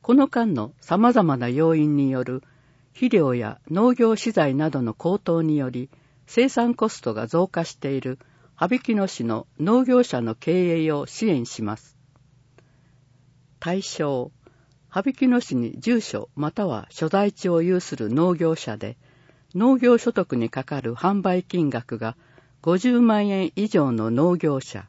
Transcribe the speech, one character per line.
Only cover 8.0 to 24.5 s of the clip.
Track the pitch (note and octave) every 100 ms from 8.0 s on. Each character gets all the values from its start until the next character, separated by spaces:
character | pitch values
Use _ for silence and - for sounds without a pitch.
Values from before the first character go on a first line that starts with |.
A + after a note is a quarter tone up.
る | C3 C3 _ _ _ _
羽 | F3+ B3
曳 | - G#3+
野 | F#3+
市 | -
の | A#2 A2 - -
農 | D#3+ B3
業 | B3+ B3
者 | A#3+ B2
の | A#2 A2+
経 | - F3+ F3+ E3
営 | D#3+
を | D3 C3+
支 | - A3+
援 | C#3+ A#2
し | -
ま | G#2+ G#2+
す。 | _ _ _ _ _ _ _ _ _ _ _ _ _ _ _ _ _ _
対 | E3 F#3
象、 | - - D3 C3+ B2 _ - _ _ _ _
羽 | F#3+ C4+
曳 | B3+ B3+
野 | B3
市 | - B2+
に | A#2 -
住 | A3+ A#3+
所 | - - - -
ま | D3
た | - G3
は | A2 -
所 | - D#3+
在 | G3 G3+
地 | - F3+
を | E3+
有 | E3+ F3+
す | - B2+
る | A2
農 | B2+ F3+
業 | E3 E3 D#3+
者 | - G#2+
で、 | G#2 A#2+ _ _ _ _ _ F3+
農 | A#3+ C4
業 | A#3+ A#3
所 | -
得 | G#3+ F3+ B2
に | A2+
か | C3+
か | - C#3+
る | A#2+
販 | A#2 F3+ G3+
売 | F#3 F3+
金 | - F3+ D3+
額 | B2 - A2+
が | A2+ - _ - _ _
五 | E3 F#3
十 | B3+ A#3+
万 | A#3 G#3+ G#3
円 | F#3+ F#3 -
以 | G#3+
上 | F#3+ C#3
の | A2+ A2
農 | A#2+ E3+ F3
業 | D#3+